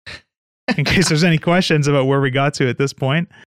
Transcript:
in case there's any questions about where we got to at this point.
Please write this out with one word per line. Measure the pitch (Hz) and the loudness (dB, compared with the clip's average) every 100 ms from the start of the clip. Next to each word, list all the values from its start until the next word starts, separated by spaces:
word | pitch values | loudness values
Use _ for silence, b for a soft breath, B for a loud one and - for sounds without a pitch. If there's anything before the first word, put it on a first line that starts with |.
| - B B _ _ _ - 202 | -18 B B _ _ _ -6 -4
in | |
case | - - 170 | 0 0 2
there's | 156 | 2
any | 175 160 | 2 2
questions | 170 175 - 156 143 | 0 0 2 0 2
about | 143 131 | 2 2
where | 139 | 0
we | 139 | 0
got | 131 143 | 0 -2
to | - 131 | 0 -2
at | - | -2
this | 139 | -4
point. | - 131 160 175 B | -4 -2 -2 -4 B